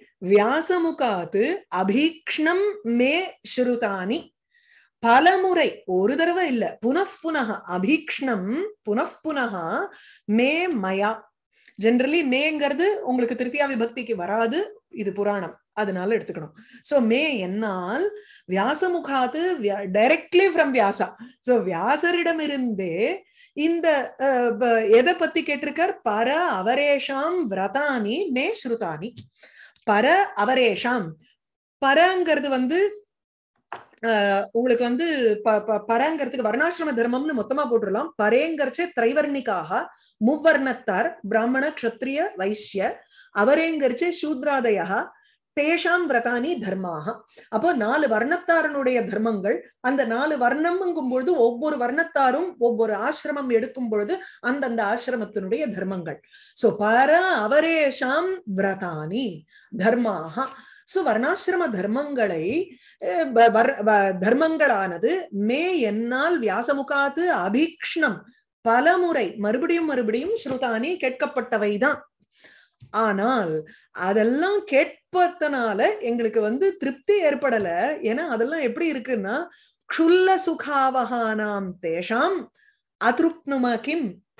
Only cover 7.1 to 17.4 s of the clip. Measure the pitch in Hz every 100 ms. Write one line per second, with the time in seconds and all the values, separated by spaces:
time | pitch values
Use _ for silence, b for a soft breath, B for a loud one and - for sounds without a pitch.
7.1 | - 320 302 214 196 - 180 196 320 -
8.1 | - 269 214 190 285 415 - 214 220 339
9.1 | - 320 285 233 185 165 254 392 B B
10.1 | B - 220 262 320 359 247 190 190 208
11.1 | 220 - _ _ b b - 220 247 269
12.1 | 339 269 262 302 302 285 285 381 403 254
13.1 | 254 233 254 247 285 277 247 233 262 233
14.1 | 196 175 220 226 311 415 - _ 226 196
15.1 | 190 202 202 170 - _ 208 202 185 190
16.1 | 233 233 170 151 B B B - 285 220
17.1 | 254 311 240